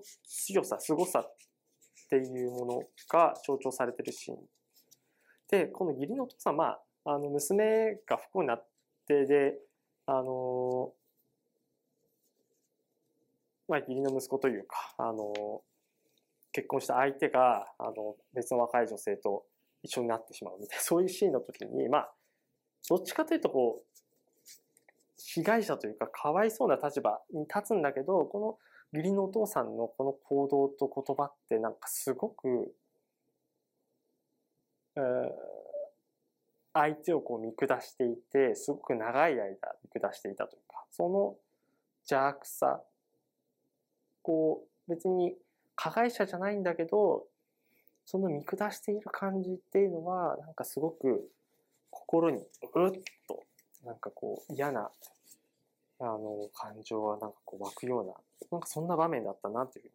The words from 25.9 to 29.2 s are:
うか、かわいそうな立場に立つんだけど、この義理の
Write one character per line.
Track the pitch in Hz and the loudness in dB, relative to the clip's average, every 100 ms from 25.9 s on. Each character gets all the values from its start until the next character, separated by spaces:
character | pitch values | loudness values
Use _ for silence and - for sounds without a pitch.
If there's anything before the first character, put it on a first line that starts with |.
う | 110 | -4
か、 | 113 | -6
か | - 147 | -2 0
わ | 175 220 | 2 2
い | |
そ | 220 226 | 2 2
う | |
な | 131 | 2
立 | 147 139 | 2 0
場 | 113 113 - | 0 0 -6
に | 156 | -8
立 | 151 202 - | -2 -4 0
つ | |
ん | 208 | 2
だ | 143 | 2
け | 135 | 0
ど、 | 143 190 143 | 2 2 2
こ | 202 | -2
の | 214 226 _ - - | -4 -6 _ -20 -8
義 | 151 180 | -2 0
理 | |
の | 196 | 2